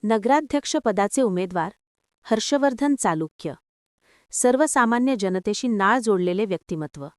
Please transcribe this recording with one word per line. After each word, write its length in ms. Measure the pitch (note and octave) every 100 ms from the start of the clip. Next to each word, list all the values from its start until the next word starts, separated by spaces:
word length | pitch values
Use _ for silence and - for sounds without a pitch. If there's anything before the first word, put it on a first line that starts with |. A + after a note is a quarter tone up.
नगराध्यक्षपदाचे 1160 | G#3+ A3 G#3+ C#4+ D4+ C#4+ - D#4 A#3+ F#3+ G3+ -
उमेदवार 500 | B3 F3+ F#3 F3+ E3 - _ _ _ _
हर्षवर्धन 720 | - A3 - C#4+ C#4 B3 C#4+ C#4
चालुक्य. 580 | G3+ D#3+ D#3+ _ E3 - _ _ _ _ _ _ _
सर्वसामान्य 840 | - B3 B3+ D4+ C#4 A#3 A#3+ B3+ B3+
जनतेशी 520 | F#3+ F#3 G3 G#3 B3+
नाळ 320 | G#3+ G3 B3
जोडलेले 460 | A3+ F#3+ F3+ F3+ G#3+
व्यक्तिमत्व. 640 | F3+ - D#3+ D3+ D3+ C#3+